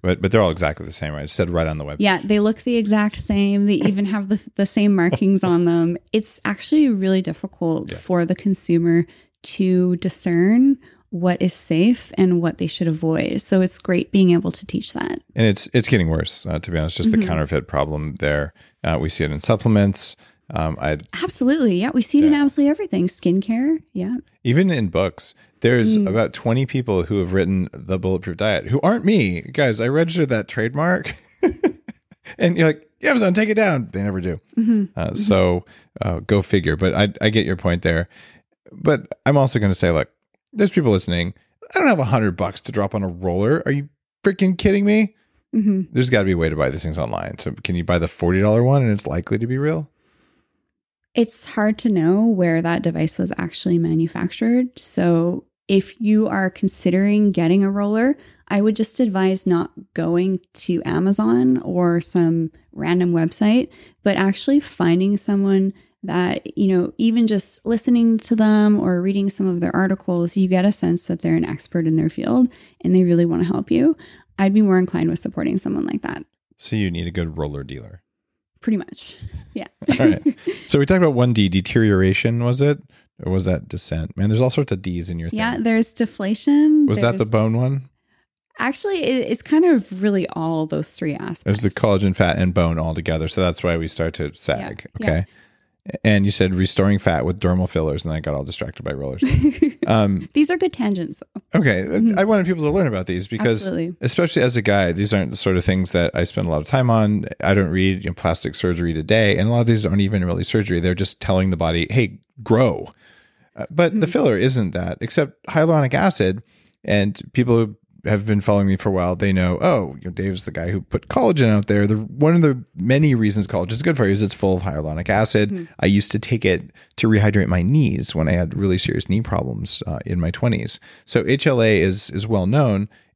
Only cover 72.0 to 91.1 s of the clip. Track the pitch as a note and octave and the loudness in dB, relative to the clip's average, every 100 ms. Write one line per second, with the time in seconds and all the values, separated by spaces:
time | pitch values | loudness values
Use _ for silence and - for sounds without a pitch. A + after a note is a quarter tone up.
72 | D#3+ - - B3 B3 - - _ - F#3 | 0 -2 0 2 2 0 -20 _ 2 4
73 | F3 E3+ E3+ E3+ F3 - G3+ - C#4+ D#4 | 4 4 2 0 -2 -2 -2 2 2 0
74 | - - _ - G3 G#3 G#3 F#3 F3+ E3+ | -8 -20 _ -2 2 4 4 4 2 0
75 | E3 E3+ - - - F#3+ - - - - | -2 -2 -6 -6 -4 -4 -4 -4 -4 -6
76 | - - - _ _ _ - A2 G2 E2+ | -8 -12 -16 _ _ _ -6 -2 -2 -2
77 | E2+ F#2 E2 D#2 D2 C#2+ C2+ C2+ A1 F2+ | -4 -4 -4 -4 -6 -6 -10 -14 -16 -20
78 | _ _ _ _ _ _ - G#3 - - | _ _ _ _ _ _ -4 -4 -4 -16
79 | - - - - - - - _ - C4 | -20 -16 -16 -16 -14 -14 -14 _ -4 2
80 | D#4+ D4+ D4+ - - - - D3 C#3 F#3 | 2 2 -2 -4 -8 -10 -2 0 2 4
81 | E3+ B2 B2 A2 G2 F#2+ F#2 - A2 G2 | 4 4 2 4 4 2 2 2 4 4
82 | F#2+ G2 A#2 A#2 A#2+ B2 C#3+ C#3+ _ _ | 4 2 0 0 -2 0 0 0 _ _
83 | _ _ E2+ F#2+ F#2 F2+ - F2+ - D#2+ | _ _ -2 -2 0 -2 -4 -12 -6 -6
84 | D#2 - G2+ A2 B2+ - C#3 F#2+ F#2 F2 | -6 -2 0 2 2 0 -2 -4 -4 -6
85 | E2+ E2+ E2 G#3+ A3+ A#3 A3+ A3+ A3+ - | -6 -6 -6 -4 -4 -2 0 0 0 -2
86 | A3+ - G3 G#3+ - C#4+ D4+ D4+ C#4+ G#2+ | -6 -4 -6 -2 2 4 6 4 4 2
87 | A#2 G2 A2 A2+ A2 A2+ B2+ C#3 C3 _ | 2 0 0 2 2 2 0 -2 -8 _
88 | _ _ _ _ _ - B3 C4+ G#4 F#4+ | _ _ _ _ _ -6 -6 -4 -4 -2
89 | D4 C4 - B3 - D#4 F4+ C#4 - F#3 | -2 -2 -2 -4 0 4 6 4 0 -2
90 | G#3 G3 - - D#3+ D#3+ D#3 D3+ D3+ - | 0 0 -2 -4 -4 -2 -2 -4 -6 -6
91 | E3 | -6